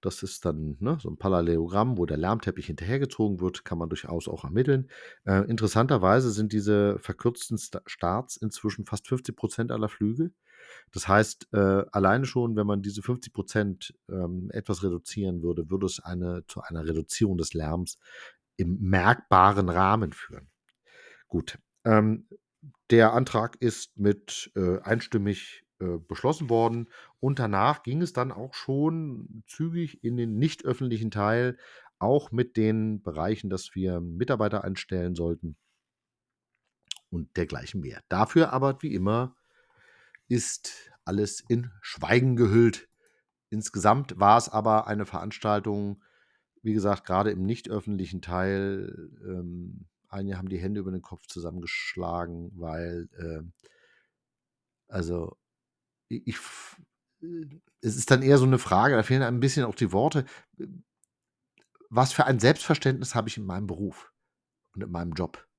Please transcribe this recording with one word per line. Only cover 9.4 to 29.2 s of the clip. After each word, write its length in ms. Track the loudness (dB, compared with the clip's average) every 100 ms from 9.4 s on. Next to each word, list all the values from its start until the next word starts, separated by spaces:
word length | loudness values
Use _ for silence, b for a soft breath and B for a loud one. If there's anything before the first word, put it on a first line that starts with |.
| -6 -4 -4
aller 180 | -2 -4
Flüge. 420 | -2 -2 0 -4 _ B B B B B
Das 160 | -10 4
heißt, 420 | 4 4 -2 -4
äh, 320 | 2 4 4 0
alleine 340 | 2 4 4 2
schon, 300 | -2 0 0
wenn 120 | 0
man 140 | 0
diese 200 | -4 -8
fünfzig 320 | -6 -6 -6
Prozent, 600 | -10 -2 0 0 -4 -12 -18 -10
ähm, 420 | -6 -4 -6 -6
etwas 300 | -8 -6 -2
reduzieren 580 | -2 -4 -6 -6 -4 -2
würde, 280 | -2 -4 -2
würde 180 | -2 -2
es 120 | -6
eine, 460 | -8 -6 -4 -6 -10
zu 140 | -16
einer 240 | -10 -8 -4
Reduzierung 520 | -4 -4 0 0 0
des 160 | -4
Lärms 440 | -4 -4 -4 -6 -12 B B B B _ -6
im 240 | -2 -2
merkbaren 880 | 2 4 6 4 6 8 8 6 2
Rahmen 460 | 4 4 2 0
führen. 340 | -6 -16 -18 -20 _ _ _ B B B B B
Gut, 300 | -4 -4 -14 _ _
ähm, 440 | 4 6 6 0 -6 -20 _ _ -20 _ _
der 240 | 8 8
Antrag 440 | 6 2 0 -2 -2
ist 380 | -2 -2 -12 0
mit, 540 | 2 2 -4 -12 -8 -2
äh, 240 | 0 0
einstimmig, 840 | 0 -2 0 -2 -2 -4 -8 -20 _ _
äh, 180 | -6 -6
beschlossen 520 | -8 -2 -2 -2 2
worden 380 | 2 4 0 -6 B B _
und 200 | -2 0
danach 420 | 0 2 2 0
ging 200 | -4 -4
es 120 | -2
dann 180 | -2 -4
auch 220 | -6 -12
schon 920 | -12 -4 0 0 -2 -6 -10